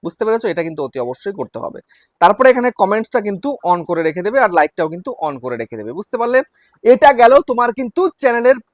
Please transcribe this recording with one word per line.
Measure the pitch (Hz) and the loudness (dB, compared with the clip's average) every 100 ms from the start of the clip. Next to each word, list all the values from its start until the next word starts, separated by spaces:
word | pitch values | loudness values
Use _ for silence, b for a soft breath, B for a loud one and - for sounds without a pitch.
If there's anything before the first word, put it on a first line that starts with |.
| 165 | -12
বুঝতে | - 220 | -6 -2
পেরেছো? | 226 214 | -2 -2
এটা | 165 165 | -4 -6
কিন্তু | 151 135 | -6 -8
অতি | 135 123 | -6 -8
অবশ্যই | 127 202 190 | -8 -10 -10
করতে | 135 - | -10 -10
হবে। | - - _ b b _ | -12 -12 _ b b _
তারপরে | 175 202 262 | 2 6 4
এখানে | 254 247 - | 4 0 0
কমেন্টসটা | 196 214 226 247 208 | 0 0 -2 -4 -4
কিন্তু | 196 285 277 175 | -6 -6 -6 -2
on | 175 160 | -2 -2
করে | 165 160 | -2 -2
রেখে | 160 185 | -2 -2
দেবে, | 262 220 | 0 2
আর | 175 | 2
লাইকটাও | 151 - 160 | 0 -2 -6
কিন্তু | 170 190 240 156 | -6 -12 -8 -8
on | 139 | -8
করে | 123 120 | -8 -8
রেখে | 117 113 | -10 -10
দেবে, | 107 147 | -12 -12
বুঝতে | 208 226 | -10 -4
পারলে? | 240 254 294 b b b 220 | 0 0 -2 b b b 4
এটা | 254 285 247 | 6 4 6
গেল | 233 269 - | 6 6 2
তোমার | 240 240 233 | -2 -2 -2
কিন্তু | 247 - 370 _ | -6 -2 -4 _
চ্যানেলের | 269 240 240 262 _ | -2 2 2 0 _